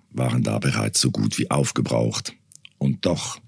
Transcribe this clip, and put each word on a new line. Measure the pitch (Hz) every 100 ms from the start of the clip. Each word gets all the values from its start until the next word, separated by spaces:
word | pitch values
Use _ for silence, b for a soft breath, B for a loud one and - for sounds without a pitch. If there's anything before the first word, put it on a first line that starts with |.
| _
waren | - 62 60
da | 53 53
bereits | - 53 53 -
so | -
gut | 53 53 -
wie | -
aufgebraucht. | 71 69 - 57 58 58 - - - - - - -
Und | 69 - 92
doch | 85 - -